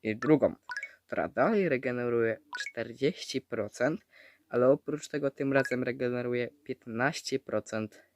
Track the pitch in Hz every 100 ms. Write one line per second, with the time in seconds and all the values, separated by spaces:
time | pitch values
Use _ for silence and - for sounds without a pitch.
0 | 113 107 135 151 104 - - - - -
1 | _ - 85 110 147 220 180 127 131 123
2 | 123 120 113 110 _ - - - 117 117
3 | 139 - - 131 - 113 104 - 127 165
4 | _ - - _ _ 123 123 147 - 147
5 | - 151 143 - 139 135 135 127 127 131
6 | 127 123 123 123 120 _ - 127 - 113
7 | 131 151 - 131 - 107 - 110 107 -
8 | _